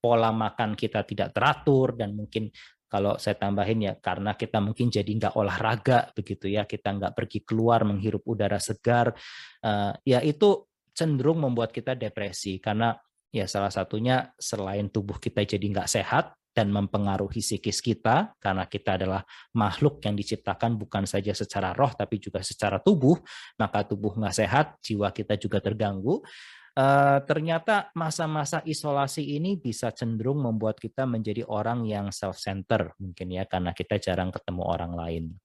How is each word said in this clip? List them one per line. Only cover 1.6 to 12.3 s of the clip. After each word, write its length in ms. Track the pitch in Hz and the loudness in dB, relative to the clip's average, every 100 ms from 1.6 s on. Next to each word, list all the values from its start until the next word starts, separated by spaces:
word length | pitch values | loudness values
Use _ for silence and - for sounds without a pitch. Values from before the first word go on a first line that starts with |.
| - 135 127 | 4 4 4
dan 240 | 120 104 104 | 0 -6 -6
mungkin 320 | 104 110 107 - - _ _ | -6 -6 -6 -10 -20 _ _
kalau 240 | 104 101 | 0 0
saya 240 | - - 101 | 0 -2 -2
tambahin 400 | 98 101 101 113 | 0 0 2 2
ya, 160 | 101 | 0
karena 400 | - - 92 101 | -2 -4 -2 -2
kita 240 | 104 113 110 | -4 -2 0
mungkin 320 | 104 110 120 | 0 0 0
jadi 160 | 107 98 | 2 0
nggak 320 | 107 101 - | 0 0 0
olahraga 720 | 101 92 110 113 - 123 - - | 0 0 0 0 4 4 4 -6
begitu 320 | 101 98 98 | -6 -4 -2
ya, 160 | 104 101 | -2 -2
kita 320 | 107 104 101 | -4 -4 -2
nggak 160 | 98 | -4
pergi 320 | - 101 104 - | -4 -4 -6 -2
keluar 400 | 113 113 117 107 | 2 4 4 4
menghirup 400 | 101 107 101 - | 0 -2 -2 -4
udara 320 | 110 101 104 | -2 0 0
segar, 560 | - 107 - 120 117 - - - - - | -4 -2 2 4 2 -2 -16 -18 -20 -8
eh, 320 | 110 104 101 - | -2 0 -2 -2
ya 160 | - 123 151 | 2 4 4
itu 400 | 147 208 196 - _ _ | 4 4 4 -2 _ _
cenderung 560 | - 165 139 131 165 139 | -4 0 2 2 2 2
membuat 240 | 120 113 | 0 -2
kita 240 | - 120 | -4 -6
depresi. 640 | 123 110 - 101 | -4 -6 -6 -6